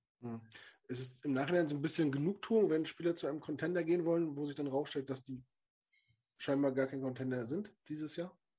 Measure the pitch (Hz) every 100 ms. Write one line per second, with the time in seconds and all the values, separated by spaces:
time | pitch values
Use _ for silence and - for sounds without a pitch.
0 | _ _ 120 113 - - - - - 123
1 | 127 - 147 131 143 175 160 147 156 -
2 | 151 139 156 202 - 226 180 156 156 -
3 | 170 170 147 147 156 147 160 180 160 175
4 | 165 170 165 143 147 143 143 135 147 147
5 | 135 127 - 127 - _ _ _ _ _
6 | _ _ _ - - 139 139 131 135 139
7 | 131 127 127 123 117 170 208 - - 151
8 | 151 - 180 - _